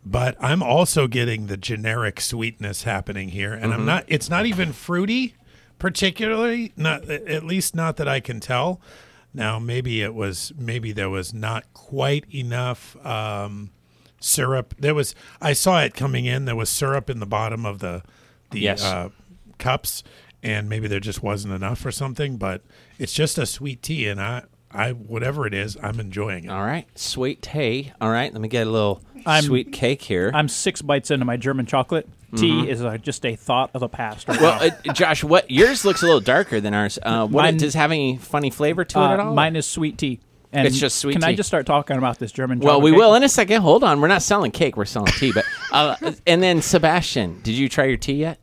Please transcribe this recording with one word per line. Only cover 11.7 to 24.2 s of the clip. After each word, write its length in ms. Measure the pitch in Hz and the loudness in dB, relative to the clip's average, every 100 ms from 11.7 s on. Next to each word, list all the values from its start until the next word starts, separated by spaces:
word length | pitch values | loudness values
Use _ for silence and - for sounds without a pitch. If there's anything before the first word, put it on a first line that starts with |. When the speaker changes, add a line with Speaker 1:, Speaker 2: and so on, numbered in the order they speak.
Speaker 1:
quite 500 | - - 135 135 147 - | -20 -12 -4 0 -2 -4
enough, 640 | 139 123 120 123 123 - - | -8 -6 -4 -4 -6 -12 -18
um, 680 | - 113 107 104 101 104 104 _ _ _ _ _ | -8 -6 -4 -6 -8 -10 -14 _ _ _ _ _
syrup. 540 | - - 127 131 120 - | -2 0 2 0 -4 -4
There 160 | 143 | 0
was. 200 | 151 139 - - - | 0 -2 -6 -20 -4
I 100 | 160 | -2
saw 280 | 143 190 175 | 2 4 4
it 120 | 135 | 2
coming 300 | - 135 127 | -2 -2 -2
in. 200 | 123 131 | -2 -2
There 120 | 131 113 | -2 -2
was 140 | 110 | -2
syrup 400 | - 139 139 120 | -2 0 -2 -4
in 80 | 120 | -8
the 80 | 104 | -4
bottom 400 | 107 110 113 110 | -2 -2 -4 -6
of 140 | 101 | -6
the, 220 | 95 87 - _ _ _ _ | -8 -8 -12 _ _ _ _
the, 100 | 113 | -2
Speaker 2:
Yes. 220 | 104 98 | -2 0
Speaker 1:
uh, 260 | 101 92 90 _ _ - - _ | -2 -2 -6 _ _ -20 -20 _
cups, 460 | 127 135 - - - - - _ | -2 -2 -4 -10 -14 -20 -20 _
and 260 | 113 107 104 | -6 -4 -4
maybe 180 | 107 107 | -4 -4
there 120 | 98 | -4
just 220 | 101 98 | -4 -6
wasn't 300 | 104 104 104 | -4 -4 -6
enough 320 | 95 95 117 | -6 -6 -6
or 60 | 135 | -6
something. 460 | - 139 127 143 123 | -6 -8 -4 -6 -4
But 260 | 101 90 _ _ _ _ | -6 -8 _ _ _ _
it's 140 | 123 | -8
just 240 | - 156 - | -2 -2 0
a 80 | |
sweet 380 | 131 - 143 123 | -4 -6 -10 -10
tea, 240 | - 156 107 | -8 -4 -4
and 120 | 98 | -4